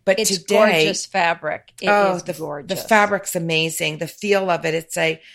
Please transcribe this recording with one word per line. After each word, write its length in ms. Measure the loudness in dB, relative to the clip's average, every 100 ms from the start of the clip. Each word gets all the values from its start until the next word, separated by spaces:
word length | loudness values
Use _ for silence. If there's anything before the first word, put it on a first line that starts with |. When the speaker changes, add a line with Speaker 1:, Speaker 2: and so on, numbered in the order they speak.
Speaker 1:
But 160 | 0 0
Speaker 2:
It's 180 | 0 -2
Speaker 1:
today, 180 | 2 4 6 6 2
Speaker 2:
gorgeous 200 | 0 -4
fabric. 680 | -2 0 -2 -6 -8 -12 -6
It 80 | 0
Speaker 1:
oh, 260 | 2 2 0
Speaker 2:
is 80 |
Speaker 1:
the, 100 | -6
Speaker 2:
gorgeous. 480 | -10 -10 -10 -8 -8
Speaker 1:
the 60 | 0
fabric's 480 | 2 2 0 -4 -6
amazing. 600 | -2 -2 -2 -4 -6 -6
The 100 | -10
feel 420 | -6 0 0 0
of 160 | -2 -2
it, 80 |
it's 220 | -4 -4 -2
a, 260 | -2 -2 -10